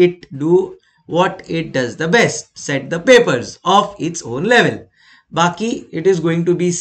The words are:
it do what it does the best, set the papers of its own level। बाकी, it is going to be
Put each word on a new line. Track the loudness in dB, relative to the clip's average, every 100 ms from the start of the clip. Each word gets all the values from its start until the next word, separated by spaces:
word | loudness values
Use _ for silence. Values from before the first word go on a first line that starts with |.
it | 2 0 -12 -6
do | 2 2 0 -8 _ _ -6 -2
what | -2 -4 -8
it | -8 -6 -4
does | -4 -4
the | 0 2
best, | 2 -2 -12 -14 -6
set | -6 -4
the | -2 6
papers | 6 6 0 -4 -8 0 2
of | 2 -4
its | -8 -8 -8
own | -4 2
level। | 4 2 0 -10 _ _ _ _
बाकी, | -2 -2 -2 -6 -6 -8 -4
it |
is | 0 0
going | 0 -2 0
to | 0
be | -2 -4